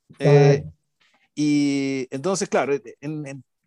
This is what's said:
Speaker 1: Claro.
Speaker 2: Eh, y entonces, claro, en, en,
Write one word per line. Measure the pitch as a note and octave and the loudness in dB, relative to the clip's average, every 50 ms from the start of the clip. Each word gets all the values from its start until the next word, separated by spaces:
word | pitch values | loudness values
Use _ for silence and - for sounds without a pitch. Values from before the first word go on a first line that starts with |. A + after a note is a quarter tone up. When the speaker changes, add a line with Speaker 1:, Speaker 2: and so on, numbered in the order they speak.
| _ _ - _ | _ _ -12 _
Speaker 1:
Claro. | C#3 C#3+ C#3+ C#3+ C#3 C#3 C#3 | 4 6 6 6 6 6 4
Speaker 2:
Eh, | C#3+ - - - _ _ _ _ _ _ _ _ _ _ _ _ | 2 -2 -10 -18 _ _ _ _ _ _ _ _ _ _ _ _
y | D3 D3+ D3 D3 D3 C#3+ C#3+ C#3 C#3 C#3 C3+ C3+ C3+ A#2+ - | -4 -2 0 0 0 0 0 -2 -2 -4 -4 -4 -6 -8 -8
entonces, | C3+ C3+ C#3 F#3 G3 - G3+ - | -10 -8 -4 -4 -4 -4 -4 -2
claro, | - F3+ C3+ C3+ C#3+ | -2 -2 0 0 -2
en, | C3 - A2+ - - C#3 D3 D#3 D3+ D3+ | -4 -4 -12 -18 -14 -12 -10 -10 -10 -10
en, | C3+ C#3 C3 - _ _ _ _ | -12 -14 -16 -18 _ _ _ _